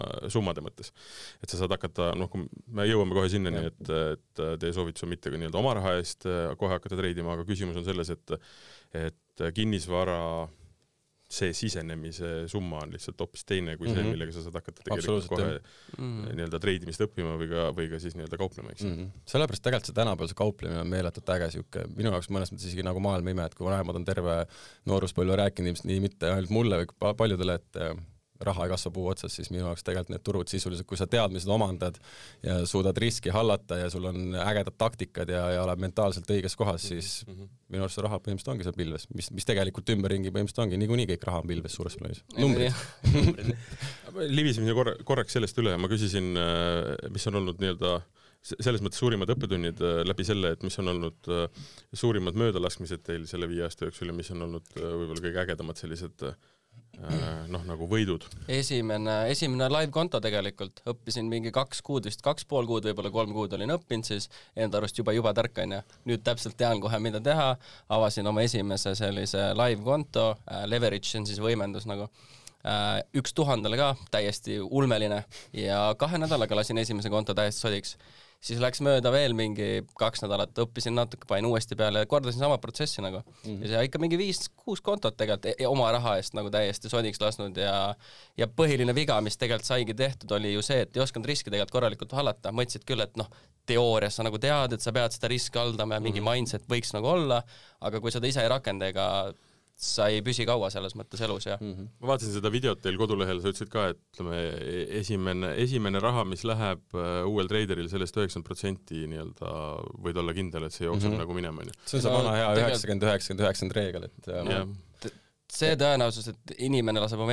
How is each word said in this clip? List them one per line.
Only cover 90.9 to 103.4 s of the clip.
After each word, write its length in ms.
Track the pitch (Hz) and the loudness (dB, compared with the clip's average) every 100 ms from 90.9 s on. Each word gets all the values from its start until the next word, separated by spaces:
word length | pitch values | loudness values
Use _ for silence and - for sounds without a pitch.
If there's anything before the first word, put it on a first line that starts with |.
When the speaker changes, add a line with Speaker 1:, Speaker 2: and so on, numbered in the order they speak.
| 127 | 0
Speaker 3:
ei 80 | |
osanud 240 | 131 117 113 | -2 -2 -2
riski 200 | 147 - | -4 -2
tegelikult 240 | 101 98 127 | -2 0 2
korralikult 400 | 117 - 98 131 | 2 0 -6 0
hallata. 360 | 139 - 92 | 0 0 -4
Mõtlesid 360 | 113 123 - - | -2 -2 -4 -4
küll, 160 | 120 | -2
et 120 | 104 113 | -2 -4
noh, 80 | 107 - - _ - | -8 -8 -20 _ 2
teoorias 480 | 120 120 110 104 - | 4 6 6 2 0
sa 80 | |
nagu 160 | 113 107 | -2 0
tead, 360 | 135 147 127 110 | 2 2 2 0
et 80 | |
sa 80 | 120 | 0
pead 240 | 117 117 - | 2 2 0
seda 160 | 117 | -2
riski 280 | 123 - 120 | 0 0 0
haldama 400 | 120 110 110 107 | 0 0 0 0
ja 80 | 110 | 0
mingi 120 | 101 | 0
Speaker 1:
Mhm. 80 | 110 | 2
Speaker 3:
mindset 360 | 123 117 - - | 2 0 -4 0
võiks 240 | 120 - 107 | 0 0 -2
nagu 160 | 120 | 2
olla, 300 | 180 147 120 - - - - | 2 4 2 0 -16 -20 -6
aga 200 | 104 107 | -4 -2
kui 120 | 117 | -2
seda 160 | - 127 | 0 0
ise 120 | 135 | 2
ei 120 | 113 | 4
rakenda, 360 | 131 113 98 95 | 2 0 -2 -2
ega 180 | 95 98 98 98 - _ _ _ - | 0 0 0 -2 -8 _ _ _ -8
sa 300 | - - 107 | -4 2 4
ei 60 | 107 | 4
püsi 240 | 110 120 | 0 0
kaua 240 | 110 120 95 | 2 2 0
selles 240 | 101 95 | -2 -6
mõttes 300 | 104 - 107 | -8 -12 -4
elus, 220 | 113 98 98 | -4 -2 -4
jah. 80 | 101 | -6
Speaker 2:
Mhm. 300 | 107 95 107 - | -6 -8 -12 -8
Speaker 1:
Ma 80 | 123 | -2
vaatasin 240 | 135 110 | 0 0
seda 160 | 101 104 | 0 0
videot 300 | 120 127 95 | 2 0 0
teil 140 | 95 95 | -2 0
kodulehel, 380 | 107 101 95 90 | 2 2 2 2